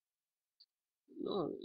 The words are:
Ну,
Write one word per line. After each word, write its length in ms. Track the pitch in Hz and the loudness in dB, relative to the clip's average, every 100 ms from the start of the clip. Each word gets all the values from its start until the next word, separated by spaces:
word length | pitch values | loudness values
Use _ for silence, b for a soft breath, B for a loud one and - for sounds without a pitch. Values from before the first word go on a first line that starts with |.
| _ _ _ _ _ _ - _ _ _ - | _ _ _ _ _ _ -20 _ _ _ -14
Ну, 400 | - - 202 151 - | -4 0 2 2 0